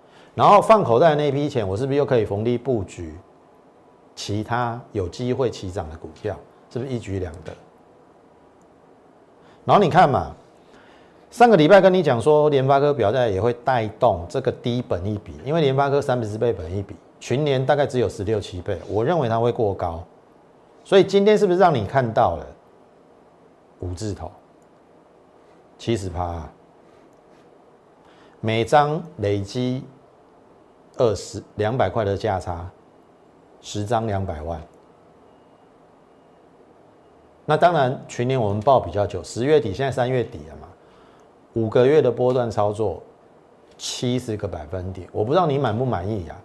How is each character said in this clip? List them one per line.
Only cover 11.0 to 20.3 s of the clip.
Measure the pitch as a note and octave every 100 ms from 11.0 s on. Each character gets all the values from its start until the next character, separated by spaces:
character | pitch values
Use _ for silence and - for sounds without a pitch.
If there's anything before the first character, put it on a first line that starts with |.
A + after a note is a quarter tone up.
| - _ _
上 | - A#3+
个 |
礼 | G3+ D3+
拜 | G3
跟 | F#3
你 | F#3
讲 | D3 A#2+
说， | B2+ D3+ D3+
联 | C#3+ C3
发 | C#3
科 | D3
表 | C#3 G2+
态 | B2+ A#2+
也 | F#2
会 | A#2
带 | A#2+ - B2+ A2
动 | - A#2+ F#2 F2
这 | C3+
个 | C3
低 | - B2 A#2+
本 | - F#2
益 | F#2+ G#2
比， | - -
因 | C3
为 | E3
联 | C#3+ C3
发 | C#3
科 | C#3+
三 | C#3 B2
十 | A2 G#2+
倍 | A#2+
本 | A2 E2
益 | G2
比， | G2 - - _
群 | - B2+
联 | D3+ C3
大 | C3 D3
概 | C3+
只 | B2+
有 | G2+
十 | -
六 | F#2+ G#2+
七 | F#2+ F#2
倍， | F2 F#2 F2+
我 | G2
认 | B2 E3+
为 | A#2+
它 | A2+
会 | A#2+
过 | A#2 G#2+
高， | F#2+ F2 E2 - - _